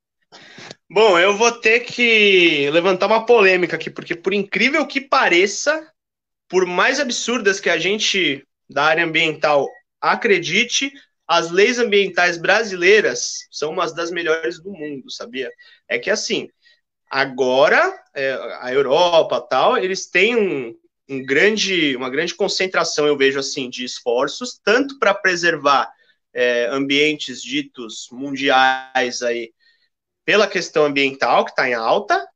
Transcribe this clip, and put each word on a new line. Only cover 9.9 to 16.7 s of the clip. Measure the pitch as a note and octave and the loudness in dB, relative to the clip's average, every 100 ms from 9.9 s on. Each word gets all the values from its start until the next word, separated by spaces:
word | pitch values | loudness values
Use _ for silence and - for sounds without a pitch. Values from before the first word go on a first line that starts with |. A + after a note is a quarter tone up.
| - | -4
acredite, | D#3 G#3+ A3+ F3+ D3 F#3+ A#3+ - C#4 - _ _ - | -2 0 2 0 0 -2 0 -2 -4 -10 _ _ 0
as | E3+ E3 | 0 2
leis | F3 A3+ B3 | 2 2 2
ambientais | A3+ G3+ F#3+ F3 F3 E3+ | 2 2 2 0 0 0
brasileiras | E3 G#3 A3 F#3 F3+ G#3+ D#3 A#2+ - - - | 0 0 0 0 4 4 4 -2 -8 -10 -14
são | - D3+ | -8 -6
umas | F#3 E3 | -4 -4
das | D3+ E3+ | -4 -6
melhores | F3 E3 D#3+ E3 E3 | -4 -2 -2 -2 -8
do | F#3 | -14
mundo, | F#3 D3+ C#3 B2 | -12 -12 -12 -14
sabia? | - A#2 C3 A#2+ - - _ - | -16 -12 -10 -10 -12 -20 _ -6
É | G#3+ | -4
que | - | -2
assim, | G#3+ - E3+ - _ _ | -4 -2 -6 -8 _ _